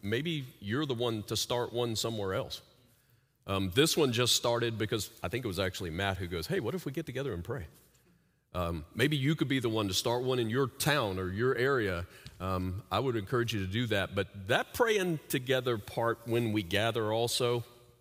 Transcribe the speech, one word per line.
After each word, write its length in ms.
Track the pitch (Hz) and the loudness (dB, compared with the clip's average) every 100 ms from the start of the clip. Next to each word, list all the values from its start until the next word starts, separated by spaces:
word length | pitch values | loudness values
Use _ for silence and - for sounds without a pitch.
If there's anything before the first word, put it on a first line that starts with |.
maybe 420 | 98 117 160 160 131 - | 0 -2 0 -4 -6 -10
you're 240 | 101 120 | -4 -2
the 100 | 151 | -2
one 280 | 117 120 113 | 0 0 -2
to 120 | 101 110 | -2 -2
start 360 | - 123 120 | 0 -2 -2
one 220 | 113 120 | -2 -2
somewhere 400 | 107 113 117 98 | 0 -2 -2 -2
else. 260 | 95 - - - _ _ _ _ _ _ _ - | -2 -4 -10 -16 _ _ _ _ _ _ _ -4
Um, 240 | 98 95 | 0 2
this 220 | 90 160 - | 4 4 6
one 160 | 143 | 4
just 220 | 117 123 | 4 4
started 440 | - 123 120 120 110 | 4 4 2 0 -2
because 320 | 107 113 98 - | -2 -2 -4 -6
I 60 | 87 | -4
think 160 | 120 | -2
it 40 | 123 | -2
was 120 | 90 | 0
actually 300 | 92 - 90 | -2 -2 -6
Matt 260 | 80 98 90 | 0 0 0
who 100 | 90 | -2
goes, 220 | 87 80 | -4 -2
"Hey, 100 | 185 | -2
what 160 | 117 | -2
if 100 | 180 | -4
we 60 | 160 | -6
get 160 | 135 160 | -6 -6
together 260 | 127 139 | -6 -4
and 120 | 87 | -4
pray?" 220 | 87 120 82 - - _ _ _ _ _ _ | -6 -8 -8 -16 -20 _ _ _ _ _ _
Um, 320 | 90 85 85 78 | -4 -2 -2 -6
maybe 220 | - 139 151 | 2 2 4
you 200 | 135 160 | 2 0
could 120 | 143 | 0
be 120 | 135 | 2
the 80 | 117 | 2
one 180 | 110 101 | 0 0
to 60 | |
start 300 | 92 123 120 | 0 2 0
one 140 | 127 127 | 2 0
in 100 | 113 | 2
your 160 | 123 135 | 2 0
town 520 | - 156 147 110 92 | 0 2 2 2 0
or 100 | 92 | -2
your 280 | 95 123 131 | 0 0 2
area. 480 | 131 135 104 87 87 - - - | 2 2 2 -2 -4 -10 -18 -8
Um, 420 | 92 92 92 92 - | -2 0 -2 -4 -2
I 80 | 98 | -2
would 160 | 135 | 0
encourage 400 | 113 95 127 117 | -2 0 0 0
you 60 | 110 | -2
to 120 | 92 | -2
do 140 | 104 120 | -2 0
that. 280 | 104 90 | 0 0
But 340 | 95 98 101 95 | -2 -4 -6 0
that 260 | 143 262 | 0 0
praying 460 | - 233 214 185 156 - | 0 2 4 2 -2 -2
together 500 | 143 127 131 127 113 | -4 2 0 2 -2
part 400 | - - 117 113 123 | -2 -2 0 0 0
when 260 | 120 117 | 0 2
we 100 | 107 | 0
gather 500 | 90 95 113 117 107 | 0 2 2 0 0
also 520 | 110 120 - 123 120 117 - - - | 0 0 2 2 0 -4 -16 -20 -20